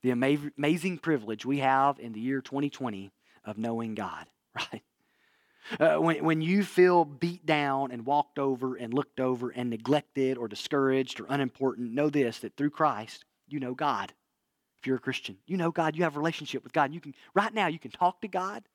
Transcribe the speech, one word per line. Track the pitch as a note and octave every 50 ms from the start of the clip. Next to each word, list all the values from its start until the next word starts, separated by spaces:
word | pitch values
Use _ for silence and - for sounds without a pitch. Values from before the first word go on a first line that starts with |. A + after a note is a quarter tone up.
| -
the | B2+
ama-, | B2 A#2+ B2+ C3+ D3 D3 C#3+ D3 - -
amazing | C#3+ D3 E3+ F3 D3 F#3+ - G#2+
privilege | - E3 D#3+ C3+ G#2+ G#2 A2 G#2+ -
we | B2 C#3 C#3+
have | C3+ C3+ C3 C3+ C3+ C#3+ C#3 -
in | - A#2+ A2
the | G#2+
year | A2+ B2+ C3+ C3+
twenty | B2+ - - C#3 C#3+ C#3+
twenty | - - C3+ B2 G#2+ F#2+ G2 G2+ _ _ _ _ _ _ _
of | G#2+ G#2+ G#2
knowing | A2 A#2 A#2 A2+ A#2 A2+ A2
God, | G#2+ G2+ F#2 - - - _ _ _
<laughs> | _ _ _
right? | - - - - G#2 _ _ _ _ _ _ _ _ _ _ _ _ _ _ _ _ _ - - -
Uh, | D3 D#3+ D#3 D#3+
when, | D#3+ E3 E3 - D3+
when | D#3+ E3 D#3+
you | D#3+ E3 F#3 G3+ G3+
feel | F3 - - F3+ F3+ F3+ F3 E3
beat | D3 C#3+ B2+ - E3+ F3 F3+ _ D#3
down | D#3 D3 C#3+ C#3 C3+ C3+ C#3 C3
and | B2 A#2+ A2+
walked | B2+ C#3+ D3 C#3+ _ _ -
over | C#3 C#3 C3+ A#2+ B2+ C3 B2+
and | - B2 A2+ A#2
looked | C3+ C#3+ _ _ -
over | C3 B2+ B2+ A#2+ B2 B2
and | - B2 B2 B2
neglected | A#2 A2 A2+ B2 C#3+ D3 C#3+ _ _ C#3 C3 C3 C3 A#2+
or | A#2+ A2
discouraged | G#2 - - - - C#3+ C#3 C3+ C3 C3+ C3 B2+ - -
or | A2+ -
unimportant, | C3+ C#3 C#3 B2+ - - C3+ C3 A#2+ A2+ B2 A#2 A2+
know | C3 D3 D3+
this, | C#3+ D3 C3+ A#2+ A2+ -
that | - A2+ _
through | - C#3 D3
Christ, | - - D#3+ D3+ B2+ G#2 A2 A2 - - - _ _ _ _ _
you | C#3+ D3
know | C3+ B2 B2+
God. | C3 D#3 D3 C3 G2+ G2 F2+ - _ _ _ _ _ _ _ _ _ _ _ _ _
If | -
you're | C3 C3 B2
a |
Christian, | - C3+ B2+ - - - G2 F#2 _ -
you | F3+ F#3+
know | E3+ E3
God, | E3 - E3 D#3 D3+
you | D#3 F3+
have | E3 C#3+
a | D3
relationship | D3 E3 E3 - D3+ - - C3 -
with | A#2 _
God. | E3 D3 C3+ D3+
You | E3+
can, | - D3 C3 _ - - _
right | G3 G3+ A3
now, | A3 A3 G3+
you | E3+ D#3+ E3
can | - B2
talk | - - F3+ F3+ F#3 _
to | - G#3
God. | F#3 F#3 F3+ F#3+ G#3 A3+ G#3 _